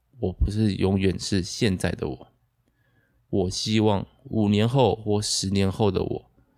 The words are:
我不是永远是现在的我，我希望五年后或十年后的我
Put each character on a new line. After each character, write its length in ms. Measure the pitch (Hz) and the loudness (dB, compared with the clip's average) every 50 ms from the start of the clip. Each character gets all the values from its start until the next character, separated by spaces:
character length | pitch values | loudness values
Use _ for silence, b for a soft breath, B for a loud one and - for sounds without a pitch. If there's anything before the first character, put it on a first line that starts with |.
| _ _ _ 123 | _ _ _ -6
我 120 | 107 92 | -6 -4
不 200 | 90 - - 98 | -2 0 -2 0
是 240 | 101 110 110 104 95 | 0 2 0 0 0
永 240 | 90 92 95 98 95 | 2 0 2 2 2
远 200 | 95 95 87 - | 2 2 0 -2
是 220 | - - 101 95 | -4 -2 -2 -2
现 340 | 87 - - - 123 104 92 | -2 -2 -4 -2 0 0 0
在 160 | - - 87 - | 0 -2 -4 -4
的 140 | - - 78 | -4 -6 -8
我， 200 | 65 - - _ _ _ _ _ _ _ _ _ _ _ _ _ _ _ _ _ _ _ _ - | -8 -10 -14 _ _ _ _ _ _ _ _ _ _ _ _ _ _ _ _ _ _ _ _ -4
我 200 | - 101 90 92 | -2 -2 0 -2
希 300 | - - - 110 107 110 | -2 -4 -4 0 2 2
望 260 | 107 110 101 98 - - _ _ - | 4 2 2 0 -2 -8 _ _ -14
五 220 | - - 110 104 101 | -6 -2 0 2 2
年 220 | 104 104 110 117 | 2 2 2 2
后 260 | 127 139 123 101 - | 4 4 4 4 2
或 240 | - 110 110 104 104 | 0 -2 -2 -2 -2
十 300 | 104 - - - - 95 | -2 -2 -4 -4 -2 -2
年 220 | 98 98 98 95 | 0 2 2 0
后 180 | 92 - 110 101 | 0 0 0 2
的 140 | 92 92 85 | 2 0 -2
我 280 | - - - - _ _ b b b b | -2 -6 -8 -10 _ _ b b b b